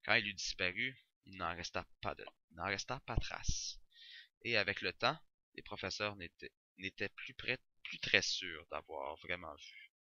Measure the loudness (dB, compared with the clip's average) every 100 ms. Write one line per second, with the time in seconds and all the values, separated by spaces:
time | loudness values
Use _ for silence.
0 | 6 6 6 -2 -4 0 0 2 -4 -4
1 | _ _ -18 -4 -2 -2 -2 -4 -6 -4
2 | -4 -4 -8 -14 _ -4 0 0 0 -4
3 | 2 2 2 0 0 0 -4 -8 -14 -20
4 | -16 -16 -18 _ 2 4 4 2 0 4
5 | 2 2 -6 _ _ -14 -8 -4 -4 0
6 | -2 -2 -8 _ -14 _ _ -8 -8 -2
7 | -4 -2 -10 -6 -2 -2 _ _ -10 -4
8 | 6 6 6 0 -2 -6 -4 -6 -4 -4
9 | -4 -4 -2 -4 -4 -12 -14 -16 -20 _